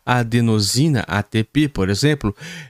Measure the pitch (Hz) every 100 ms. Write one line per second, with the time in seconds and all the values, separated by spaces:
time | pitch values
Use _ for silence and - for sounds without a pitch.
0 | - 123 113 120 117 107 101 120 160 127
1 | - 98 - 110 110 143 147 104 92 101
2 | 147 147 107 - 160 170 143